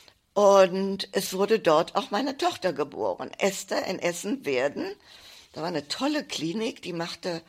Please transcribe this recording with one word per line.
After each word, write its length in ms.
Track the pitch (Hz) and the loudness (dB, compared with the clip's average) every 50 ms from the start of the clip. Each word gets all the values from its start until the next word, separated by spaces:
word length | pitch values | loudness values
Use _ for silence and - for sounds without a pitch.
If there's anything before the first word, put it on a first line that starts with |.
| - - _ _ _ _ _ | -20 -20 _ _ _ _ _
Und 760 | 196 208 196 196 196 190 180 175 190 196 196 196 196 - - | 4 6 8 10 8 8 6 4 0 -2 -2 -2 -4 -8 -4
es 240 | - 202 - - - | -4 -4 -4 -2 -2
wurde 240 | 185 196 202 220 214 | -2 2 2 2 2
dort 380 | - 175 156 156 175 - - | 4 4 4 4 4 2 -2
auch 160 | 190 - - 202 | -4 -4 -2 -4
meine 240 | 208 262 294 269 | -2 -2 -2 -4
Tochter 360 | 269 349 359 339 - - 185 147 | -2 -2 -2 -2 -2 -4 -4 -2
geboren, 600 | 131 151 135 - 87 104 98 87 - 131 - - - | -2 -4 -6 -4 -4 -4 -4 -4 -4 -8 -12 -4 -2
Esther 480 | - 196 190 - - - 208 - - | 0 0 0 -2 -8 -4 -4 -4 -2
in 120 | - 190 - | -4 -6 -2
Essen-Werden. 880 | - 175 170 175 - 196 240 262 - 143 135 123 131 143 - 208 311 392 403 - _ - - - - - - - - _ _ | -2 -2 -2 -2 -4 -6 -6 -4 -2 -2 0 2 0 0 -2 -4 -8 -8 -10 -12 _ -20 -20 -20 -20 -20 -20 -20 -20 _ _
Da 100 | - 156 | -8 -8
war 60 | 175 | -4
eine 200 | 180 151 139 - | -4 -6 -6 -6
tolle 340 | - - 262 294 302 302 285 | -6 -4 -2 -2 -2 -2 -4
Klinik, 580 | - - - - 165 170 220 220 262 269 - | -6 -8 -6 -4 -4 -4 -4 -4 -6 -6 -8
die 120 | - 175 175 | -12 -10 -8
machte 500 | 165 170 170 - - - 190 170 165 165 | -6 -8 -8 -10 -10 -8 -8 -8 -8 -10